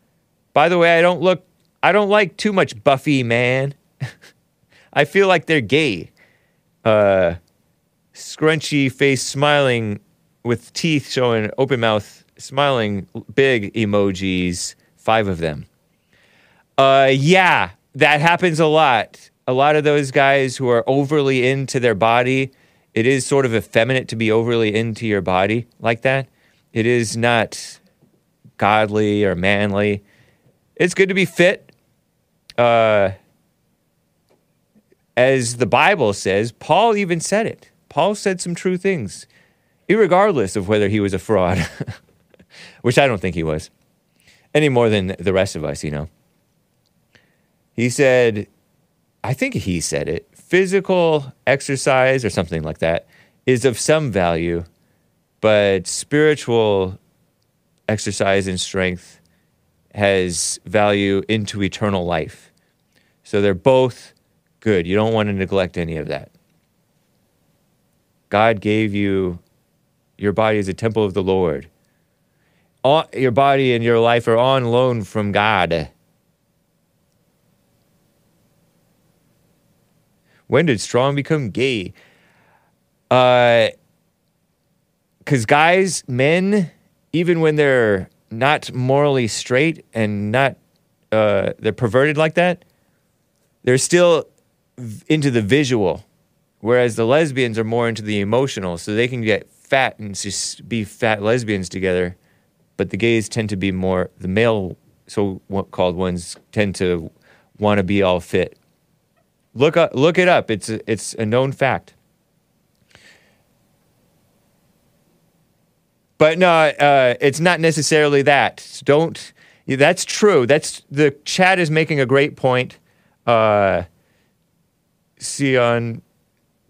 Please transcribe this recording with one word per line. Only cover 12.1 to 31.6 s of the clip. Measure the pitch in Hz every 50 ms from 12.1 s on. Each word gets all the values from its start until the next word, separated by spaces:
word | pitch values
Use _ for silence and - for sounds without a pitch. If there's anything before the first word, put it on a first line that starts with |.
| - _ _ _ _ -
smiling, | - - 135 139 143 139 135 120 110 104 101 98 85 _ - 117 - - -
big | 135 135 135 127 113 101 - -
emojis, | 117 110 104 104 104 101 101 92 90 95 95 92 90 90 90 87 - - - - _ _ _ _
five | _ - 113 110 113 104 98
of | 90 80
them. | 82 78 76 - - _ _ _ _ _ _ _ _ _ _ _ _ _ _ _ _ _ _ _ _ _ - -
Uh, | 135 135 135 139 135 135
yeah, | 135 135 139 160 185 185 185 170 147 113 95 87 - _ _ _ -
that | 131 151 147 151 143
happens | 156 170 175 170 185 175 156 151
a | 165
lot. | 156 151 156 156 135 120 107 90 - - - - _ _ _ -
A | 127
lot | 127 131 139 151 151
of | 151 147
those | 151 147 147 139 131
guys | 131 143 135 139 139 139 131 127 127
who | - 131 123
are | 120 113 110 127
overly | 135 139 143 135 156 151 139 135 135 127 123
into | 127 135 135 135 - - 131
their | 120 120 107
body, | 90 113 113 117 123 123 127 131 131 135 131 _ _ _ _ _ _ _ _ -
it | - 117
is | 127 139 131 123
sort | - 143 139 131
of | 120 113
effeminate | 107 - - - 113 113 127 131 127 - -
to | 117
be | 113 113 107
overly | 107 113 113 120 117 117 113 107 101
into | 110 113 117 107 - 120
your | 110 104 98
body | 85 95 92 92 98 101 110 120 117 _ _ -
like | - 113 120 -
that. | - 135 131 135 131 _ _ _ _ _ _ _ _ _
It | - 117 110
is | 120 120 120 113 101 - 117
not | 113 120 120 113 101 - - - - - - _ _ _ _ _ _ _ _ _ _ _ _ _ _ - _
godly | - 110 101 107 107 110 101 104 107 107 104 104 104 104
or | 95 90
manly. | 85 92 98 101 101 104 101 98 101 104 104 101 101 _ _ _ _ _ _ _ _ _ _ _ _ _ _ _
It's | - 170 180 -
good | - 196 185
to | 196
be | 196 180
fit. | - - - 175 180 - -